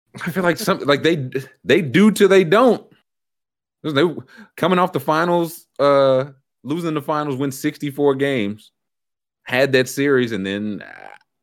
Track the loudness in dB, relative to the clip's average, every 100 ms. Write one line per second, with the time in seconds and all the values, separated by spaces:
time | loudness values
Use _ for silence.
0 | _ -12 -8 -2 -2 0 -2 -2 0 0
1 | 2 -2 -4 -8 -10 _ 0 0 2 4
2 | 4 4 4 6 4 4 4 2 -4 _
3 | _ _ _ _ _ _ _ _ -4 0
4 | 0 -2 -16 -20 -18 -4 0 0 0 -2
5 | -2 -2 0 0 -2 -8 _ -2 2 4
6 | 4 2 -2 -12 _ _ -8 -6 -4 -6
7 | -4 -6 -4 -4 -6 -4 -8 -6 -10 0
8 | 0 0 -2 -2 -4 -8 _ _ _ _
9 | _ _ _ _ -6 -2 2 2 0 -2
10 | 0 0 0 -4 -6 -6 -6 -10 -14 -20
11 | -20 -20 _ _